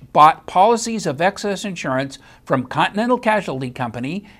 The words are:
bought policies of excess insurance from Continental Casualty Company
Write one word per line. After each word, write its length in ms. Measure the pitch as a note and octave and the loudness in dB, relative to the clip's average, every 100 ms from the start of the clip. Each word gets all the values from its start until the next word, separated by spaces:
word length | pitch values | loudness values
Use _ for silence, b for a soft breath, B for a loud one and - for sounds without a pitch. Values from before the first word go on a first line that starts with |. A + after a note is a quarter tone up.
| - | -2
bought 360 | - D3+ D#3+ - | 6 6 6 0
policies 580 | - G3+ A#3 A3+ A3+ F3 | 4 4 4 -2 -4 -4
of 160 | C3+ | 0
excess 440 | F3 G3+ G#3 F#3+ G#3 | 0 0 -4 -6 -6
insurance 520 | F3 - C3 C3+ - b b | -8 -4 -4 -4 -10 b b
from 220 | - C3 A#2+ | -2 -2 -2
Continental 540 | C#3 F3+ G3 A#3+ B3 | -2 0 0 0 0
Casualty 500 | A#3+ G#3+ F#3 C3+ C3 | 0 0 -2 -6 -8
Company 560 | B2 B2 A2+ C3 F3+ G3 B | -6 -8 -6 -8 -8 -10 B